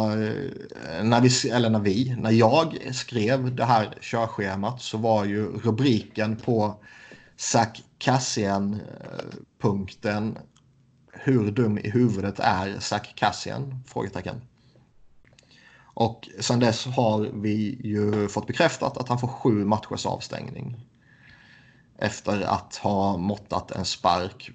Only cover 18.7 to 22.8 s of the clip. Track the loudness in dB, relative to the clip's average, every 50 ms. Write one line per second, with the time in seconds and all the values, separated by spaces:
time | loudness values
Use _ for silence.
18.7 | 2 0 -4 -4 -4 -4 -2 -2 -2 0 0 -4 -4 0 2 2 4 4 4 2
19.7 | 2 0 0 -4 -8 -6 -4 -4 -4 -6 -8 -8 -10 -10 -10 -10 -12 -10 -10 -10
20.7 | -12 -14 -16 -20 _ _ _ _ _ _ -20 -20 -20 -20 -20 -20 -20 -20 -20 _
21.7 | _ _ _ _ _ -4 -4 -4 -4 -4 -4 -2 -2 0 0 0 -2 -2 -4 -8
22.7 | -10 -6